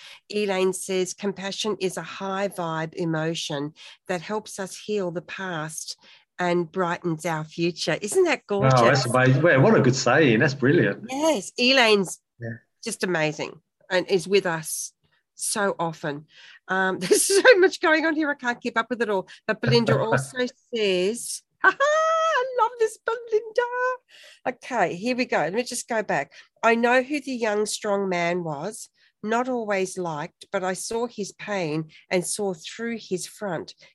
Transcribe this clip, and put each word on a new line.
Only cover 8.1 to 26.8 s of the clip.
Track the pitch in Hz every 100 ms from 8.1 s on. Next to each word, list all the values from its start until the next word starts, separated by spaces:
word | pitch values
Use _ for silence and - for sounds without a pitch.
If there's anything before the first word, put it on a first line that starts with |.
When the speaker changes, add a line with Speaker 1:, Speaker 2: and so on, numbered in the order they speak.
| 381
Speaker 1:
that | 349 262 -
gorgeous? | 202 - 127
Speaker 2:
Oh, | 117
that's | - 127
amazing. | 123 127 135
Well, | 165 135
what | 185 202
a |
good | 127 117
saying. | - 135 147 110
That's | 147
brilliant. | - 123 170 104 101 208
Speaker 1:
Yes, | 262 320 262 - -
Elaine's | 247 269 226 208 180 - _ _
Speaker 2:
Yeah. | 117 113 _ _
Speaker 1:
just | - -
amazing | - 170 151 156 139 - _ _ _
and | 185 175
is | 185 170
with | 196 185
us | 165 160 - - _ _ _ _ -
so | - 220 202 -
often. | 170 160 160 147 156 - - - -
Um, | 190 190 180
<laughs> | 180 -
there's | -
so | 392 508 440
much | 359 -
going | 359 311 320
on | 302
here. | 302
I | 285
can't | 247 240
keep | 240 233
up | 226
with | 233
it | 220
all. | 196 - - -
But | 214
Belinda | 233 233 226 -
Speaker 2:
<laughs> |
Speaker 1:
also | 220 - - 254 247 - _
says, | 233 208 180 185 233 - - -
<laughs> | _
"Ha | - -
ha, |
I | 571 622 640 659 640 587 523 494
love | 453 494
this, | 440 - -
Belinda." | 466 466 440 453 440 480 494 508 508 _ - - - -
Okay, | 247 - 247 175 175
here | 226 247
we | 247
go. | 214
Let | 156
me | 202
just | 247 247 -
go | 226
back. | 208 165 139 - - _
"I | 220
know | 233